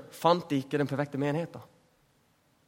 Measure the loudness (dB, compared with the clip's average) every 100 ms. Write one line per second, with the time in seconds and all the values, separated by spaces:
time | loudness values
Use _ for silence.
0 | -6 0 4 4 2 -2 0 0 0 0
1 | -2 0 0 0 -4 -8 -18 -20 _ _
2 | _ _ _ _ _ _